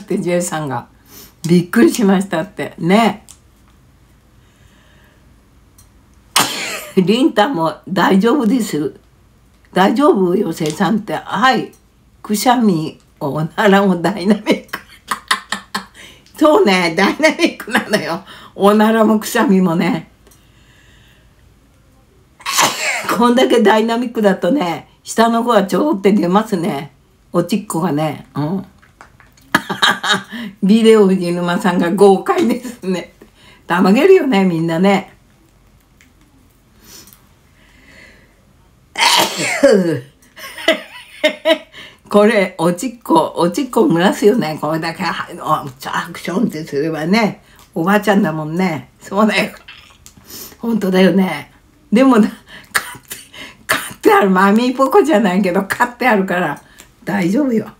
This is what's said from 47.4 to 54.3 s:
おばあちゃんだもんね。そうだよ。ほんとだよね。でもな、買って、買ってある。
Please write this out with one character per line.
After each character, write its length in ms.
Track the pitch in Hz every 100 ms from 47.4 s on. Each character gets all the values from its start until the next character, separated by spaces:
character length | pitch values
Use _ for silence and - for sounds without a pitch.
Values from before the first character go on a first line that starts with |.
| _ _ -
お 80 | 180
ば 120 | 170
あ 60 | 208
ち 80 | 208
ゃ 60 |
ん 80 | 196
だ 100 | 165
も 120 | 156
ん 100 | 151
ね。 360 | 170 185 151 131 _
そ 200 | - 196
う 60 | 214
だ 160 | 196
よ。 80 | 208 - - - - _ - - - - - -
ほ 140 | 233
ん 60 | 220
と 140 | 190
だ 80 | 185
よ 100 | 185
ね。 400 | 185 185 147 - _ _ _ -
で 140 | 208
も 140 | 269 233
な、 100 | 208
買 80 | - - - - - - -
っ 40 |
て、 160 | - - - - - - -
買 140 | - -
っ 20 | -
て 160 | -
あ 80 | 403
る。 100 | 196